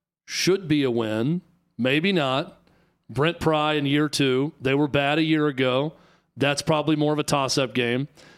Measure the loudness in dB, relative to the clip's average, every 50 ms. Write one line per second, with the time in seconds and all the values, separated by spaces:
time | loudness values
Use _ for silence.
0 | _ _ _ _ _ -10 -6 -2 0 2 0 0 0 0 0 2 2 2 0 0
1 | 0 0 0 0 0 0 -2 -2 -4 _ _ _ _ _ _ -2 0 0 2 2
2 | 2 0 0 0 0 0 0 -2 -4 -6 -10 -20 _ _ _ _ _ _ _ _
3 | _ -8 -4 -2 0 0 -2 -2 0 0 0 2 0 0 0 0 0 0 2 2
4 | 0 0 0 0 2 2 2 0 0 -2 -4 -4 -2 0 2 2 2 0 0 0
5 | 0 2 0 0 0 2 2 0 0 0 0 0 0 0 0 0 -2 -4 -6 -12
6 | -20 _ _ _ _ _ _ -2 -2 0 0 -2 0 0 0 0 0 0 0 2
7 | 2 0 0 0 -2 0 0 0 0 0 0 0 -2 -2 -2 -2 -2 0 0 -2
8 | -4 -6 _ -18 -20 -20 -20